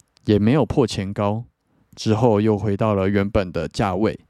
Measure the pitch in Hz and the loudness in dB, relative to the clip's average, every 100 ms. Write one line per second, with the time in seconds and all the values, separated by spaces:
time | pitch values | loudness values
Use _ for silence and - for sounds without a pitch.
0 | _ _ - 104 104 147 110 - 113 - | _ _ 0 2 4 2 2 0 0 -2
1 | 95 101 101 110 117 _ _ _ _ - | -6 -4 -2 -4 -8 _ _ _ _ -6
2 | 113 107 123 104 110 104 110 98 110 98 | -2 2 4 4 2 0 -2 -2 0 0
3 | 95 101 101 110 92 80 76 - 101 90 | 0 0 0 -2 -2 -6 -6 -4 -2 0
4 | 107 - | -2 -4